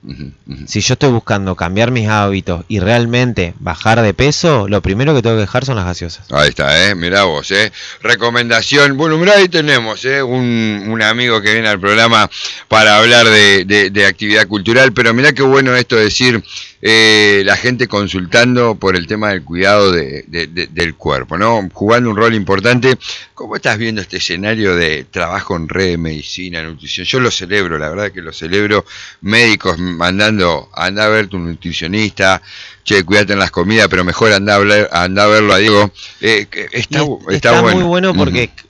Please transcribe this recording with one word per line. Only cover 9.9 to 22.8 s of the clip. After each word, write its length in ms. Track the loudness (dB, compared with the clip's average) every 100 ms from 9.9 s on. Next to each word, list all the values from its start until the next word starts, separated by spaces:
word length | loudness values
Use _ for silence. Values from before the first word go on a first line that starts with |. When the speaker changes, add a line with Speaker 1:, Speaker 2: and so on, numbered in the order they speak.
| -6
Speaker 1:
¿eh? 180 | -4 -2
Un, 600 | -2 -2 0 0 -2 -4 -6
un 160 | -2
amigo 380 | 0 0 0 0
que 100 | 0
viene 140 | 0 0
al 120 | 0
programa 500 | 0 2 4 4 2 -2 -12 -14 0
para 300 | 4 6 6
hablar 280 | 6 6 6
de, 380 | 6 6 4
de, 260 | 2 2 2
de 160 | 2 0
actividad 400 | 0 0 0 2
cultural, 460 | -2 0 4 4
pero 200 | 4 0
mirá 180 | 2 0
qué 100 | 2
bueno 320 | 2 4 2
esto 220 | 0 0 2
de 80 |
decir, 380 | 2 2 0 0 -4 -16 -18 _
eh, 640 | 0 4 4 4 4 2
la 120 | 2 0
gente 300 | 0 -2 -2
consultando 880 | -2 -4 -4 -2 2 2 2 0
por 220 | 0 -2 -2
el 100 | -2
tema 240 | -4 -4
del 140 | -4
cuidado 480 | -6 -2 2 4 4
de, 320 | 2 -2 -10 -10
de, 220 | -10 -8
de, 180 | -8 -10
del 300 | -6 -6 -6
cuerpo, 420 | -4 -4 -4 -2
¿no? 300 | 0 0 -4
Jugando 380 | -4 0 2 2
un 60 | 0
rol 180 | 0
importante. 600 | 0 -2 0 2 2